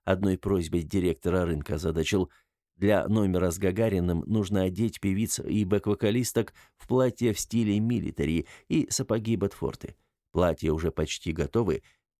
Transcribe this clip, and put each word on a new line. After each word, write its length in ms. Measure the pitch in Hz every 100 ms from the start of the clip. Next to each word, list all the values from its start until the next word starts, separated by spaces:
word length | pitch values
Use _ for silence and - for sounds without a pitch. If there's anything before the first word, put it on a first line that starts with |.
одной 320 | - 95 98 92
просьбой 460 | 95 95 80 87
директора 640 | 80 98 87 80 87 90 85
рынка 300 | 78 - 78
озадачил. 540 | 82 80 80 98 90 _ _ _ _ -
Для 300 | 101 98 -
номера 420 | 107 98 90 90
с 80 | 90
Гагариным 640 | 95 95 113 95 87 82 76
нужно 360 | 110 95 101
одеть 380 | 95 90 113 -
певиц 400 | 98 95 113 -
и 240 | - 107
бэк-вокалисток 880 | 92 101 107 101 107 120 117 120 104 - - _
в 100 | -
платье 480 | 127 127 - 117
в 60 | 101
стиле 400 | - 117 104 104
милитари 640 | 113 113 - - 73 82 - - -
и 180 | 165 -
сапоги 480 | - - 113 110 104
Ботфорты. 600 | 101 - 67 - - - _ _ _
Платья 420 | 82 90 80 78
уже 200 | 78 80
почти 400 | - 78 - -
готовы. 500 | 78 71 113 98 - - _ _